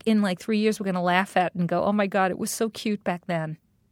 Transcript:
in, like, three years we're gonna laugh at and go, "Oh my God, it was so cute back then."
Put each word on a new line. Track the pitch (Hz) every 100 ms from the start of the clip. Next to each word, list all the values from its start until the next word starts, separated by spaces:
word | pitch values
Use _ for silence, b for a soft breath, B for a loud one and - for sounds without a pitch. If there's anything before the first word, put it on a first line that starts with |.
| -
in, | 220
like, | 202 180
three | - 214
years | 214 208
we're | 196
gonna | 180
laugh | 175 180 196 190
at | 175 180
and | 170
go, | 175
"Oh | -
my | 208 196
God, | 196 190
it | -
was | 220
so | - 233
cute | - 220 208
back | - 175 -
then." | 170 156 156 _ _ _